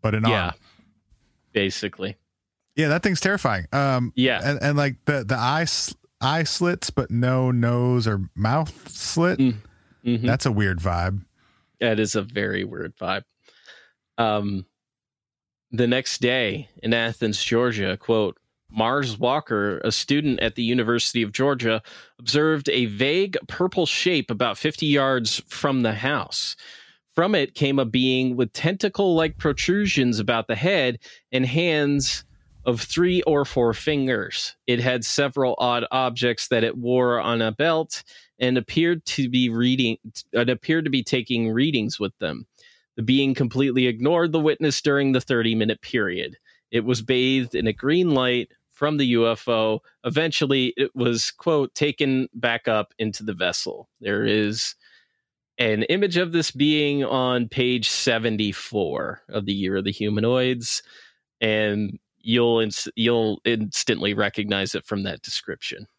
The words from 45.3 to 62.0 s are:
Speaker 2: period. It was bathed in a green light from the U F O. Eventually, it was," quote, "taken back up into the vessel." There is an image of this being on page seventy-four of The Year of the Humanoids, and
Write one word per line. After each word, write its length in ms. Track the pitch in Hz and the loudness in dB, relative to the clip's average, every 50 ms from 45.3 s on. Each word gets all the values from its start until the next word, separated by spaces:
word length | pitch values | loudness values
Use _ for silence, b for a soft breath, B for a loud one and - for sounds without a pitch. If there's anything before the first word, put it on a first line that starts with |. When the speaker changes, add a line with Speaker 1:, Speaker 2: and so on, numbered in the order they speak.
| 135 117 113 113 113 110 107 110 110 - | 0 2 2 2 2 2 0 0 -2 -4
Speaker 2:
period. 560 | - - - 123 104 95 90 90 - 65 95 - b b b b b b | -6 -4 -2 -2 0 0 -2 -4 -6 -8 -10 -16 b b b b b b
It 160 | - 120 110 | -2 -2 0
was 160 | 117 123 113 | 0 -2 -2
bathed 540 | 110 113 131 127 127 131 131 135 127 117 - | 0 0 0 2 2 2 2 0 -2 -2 -4
in 100 | - 107 | -2 -2
a 80 | 110 104 | -2 -2
green 400 | - - 139 151 175 185 175 147 | -2 0 0 2 2 4 4 2
light 360 | 131 127 123 123 123 117 - _ _ _ _ | 2 2 2 0 0 -2 -6 _ _ _ _
from 260 | _ _ 147 147 151 147 | _ _ -2 -2 0 0
the 80 | 139 127 | 2 2
U 200 | 120 117 113 113 | 4 4 4 2
F 200 | 113 107 - - | 0 -2 -2 -2
O. 340 | 120 110 110 110 110 107 b b b b - | 0 0 2 0 -2 -4 b b b b -8
Eventually, 720 | 123 - 147 160 165 151 - 160 131 139 135 127 127 - - | -2 0 0 0 0 0 0 0 2 2 2 2 0 0 -2
it 180 | 139 - _ | -2 -2 _
was," 360 | 135 120 120 120 113 - - | 0 0 0 2 0 -2 -4
quote, 420 | - _ - 175 160 147 135 123 _ | -6 _ -2 0 2 2 0 -2 _
"taken 540 | - 151 147 139 - 151 135 135 131 131 - _ | -2 -2 -2 0 0 0 0 2 0 -2 -4 _
back 320 | 117 117 120 117 113 _ - | -4 -2 -2 -2 0 _ 0
up 260 | 110 107 101 - _ _ | 0 0 0 -4 _ _
into 240 | 110 107 98 - 107 | -4 -4 -4 -6 -8
the 100 | 107 101 | -8 -6
vessel." 560 | 85 90 90 87 - - - - - - _ _ _ | -2 -2 -2 -2 -2 -6 -6 -8 -10 -14 _ _ _
There 260 | - 101 101 101 113 | -4 -2 -2 0 0
is 500 | 110 104 107 107 104 107 113 - - - b b b b b b b b b b b _ _ _ _ _ - | 2 2 2 2 0 -2 -4 -6 -6 -8 b b b b b b b b b b b _ _ _ _ _ -2
an 260 | 123 113 107 104 110 | 0 0 2 0 0
image 340 | - 165 190 202 196 170 175 | 0 0 0 0 0 0 0
of 160 | 180 170 165 | -2 0 0
this 180 | 170 156 - | 0 0 0
being 520 | - 131 143 151 151 151 147 143 143 143 139 | 0 0 2 2 2 2 2 0 0 0 -2
on 460 | - - 131 127 127 123 123 120 117 | 0 0 0 0 2 2 0 -2 -2
page 400 | - - 127 123 127 123 107 - | -2 0 0 0 0 0 -2 -2
seventy-four 1300 | - - - - 120 113 113 117 110 104 110 104 95 - - - - 107 95 78 71 69 - - - - _ _ | -2 0 0 0 0 2 2 0 0 0 -2 -2 -2 -4 -10 -4 -2 -2 -2 0 -2 -4 -6 -6 -8 -12 _ _
of 200 | - 110 98 98 | -8 -6 -4 -2
The 60 | 101 | -2
Year 220 | 98 98 92 95 95 | -2 -2 -2 -2 -2
of 80 | 95 | -2
the 60 | 101 | -2
Humanoids, 920 | 98 - 107 104 101 104 107 117 123 127 127 127 127 120 117 - - - B B B B B B B B B B _ _ | -4 -2 -2 -2 0 0 2 2 2 2 2 0 0 -2 -4 -6 -6 -6 B B B B B B B B B B _ _
and 560 | - 110 107 107 107 107 104 104 107 98 - - | 0 2 2 2 2 2 0 0 -2 -4 -6 -10